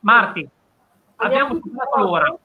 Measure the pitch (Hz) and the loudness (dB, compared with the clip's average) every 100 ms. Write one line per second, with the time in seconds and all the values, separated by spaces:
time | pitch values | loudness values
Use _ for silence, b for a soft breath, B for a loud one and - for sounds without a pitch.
0 | 208 233 196 175 147 _ _ _ _ _ | 6 4 4 -4 -12 _ _ _ _ _
1 | _ _ - 269 277 - - - 269 - | _ _ 0 0 0 -4 -8 -10 -4 0
2 | 196 170 151 - | 0 0 0 -4